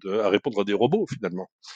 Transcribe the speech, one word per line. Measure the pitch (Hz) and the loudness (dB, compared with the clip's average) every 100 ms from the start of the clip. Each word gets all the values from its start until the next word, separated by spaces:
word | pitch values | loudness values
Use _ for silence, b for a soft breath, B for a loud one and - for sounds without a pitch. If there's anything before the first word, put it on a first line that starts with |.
de, | 95 101 | -4 0
à | 104 | 4
répondre | 101 - 104 | 2 2 -2
à | 98 | 0
des | |
robots, | 101 120 196 190 | 2 2 2 -2
finalement. » | 127 98 90 90 _ B | -6 -6 -6 -10 _ B